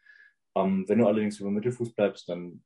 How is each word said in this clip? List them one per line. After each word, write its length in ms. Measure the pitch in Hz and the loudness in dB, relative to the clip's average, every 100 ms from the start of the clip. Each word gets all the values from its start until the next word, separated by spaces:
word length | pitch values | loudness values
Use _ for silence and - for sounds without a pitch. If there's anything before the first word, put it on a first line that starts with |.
| _ - - _ _ | _ -20 -20 _ _
Ähm, 300 | 95 95 95 92 | 0 2 0 2
wenn 100 | 107 | 4
du 80 | 104 | 4
allerdings 340 | 110 104 104 | 4 0 -4
über 100 | 101 | -4
Mittelfuß 440 | 104 120 123 117 | -2 -2 -4 -6
bleibst, 340 | - 98 - - | 0 0 0 -8
dann 360 | 87 87 80 | -8 -10 -14